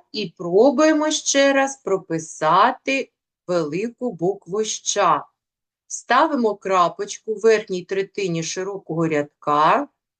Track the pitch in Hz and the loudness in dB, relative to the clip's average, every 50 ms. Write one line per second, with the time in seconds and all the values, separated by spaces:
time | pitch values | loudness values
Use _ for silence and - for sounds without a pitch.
0 | - _ - 214 208 170 - _ 185 175 175 196 233 285 262 240 311 311 311 294 | -10 _ -8 -8 -8 -8 -10 _ -8 0 2 4 4 4 4 4 2 2 4 2
1 | 302 311 302 294 - - - 277 277 277 277 269 269 269 269 - _ 196 190 185 | 0 -2 -2 -4 -4 -2 0 2 2 4 2 2 0 -2 -4 -8 _ -4 -4 -4
2 | - _ 165 165 160 - - - 156 156 170 185 214 247 254 - _ - 269 269 | -4 _ -6 -6 -6 -10 -8 -2 0 2 4 4 4 2 2 -2 _ -4 -4 -4
3 | - - _ _ _ _ _ _ _ - 180 175 160 147 147 175 214 240 233 _ | -4 -8 _ _ _ _ _ _ _ -4 -2 -2 -2 -2 -4 -6 -6 -6 -8 _
4 | 247 247 185 156 165 185 196 196 - 170 180 214 220 214 - - - - - 202 | -8 -8 -6 -4 -4 -4 -4 -4 -10 -8 -6 -6 -4 -4 -6 -8 -6 -6 -2 0
5 | 196 170 156 143 - - _ _ _ _ _ _ _ _ _ _ _ _ - - | 2 2 2 0 -2 -10 _ _ _ _ _ _ _ _ _ _ _ _ -16 -16
6 | - - 233 254 311 320 294 262 233 214 202 - _ 196 190 185 175 165 165 - | -2 0 2 4 4 2 2 0 0 0 -2 -2 _ 0 2 2 2 2 0 -4
7 | 202 202 - - _ - 220 202 208 226 220 208 214 - 190 180 175 - 196 196 | -10 -10 -10 -12 _ -8 -8 0 4 4 4 4 0 -4 -6 -6 -6 -4 -4 -4
8 | 196 196 _ - 202 180 170 165 165 160 - 190 185 196 202 190 - - 165 165 | -4 -6 _ -6 -4 -2 -2 -4 -4 -6 -6 -6 -6 -8 -8 -10 -8 -6 -2 -2
9 | 165 160 156 147 147 147 _ _ - - 147 147 151 165 196 247 285 - _ _ | 0 0 0 -2 -2 -4 _ _ -4 -2 2 4 4 4 4 2 0 -4 _ _
10 | _ _ _ _ | _ _ _ _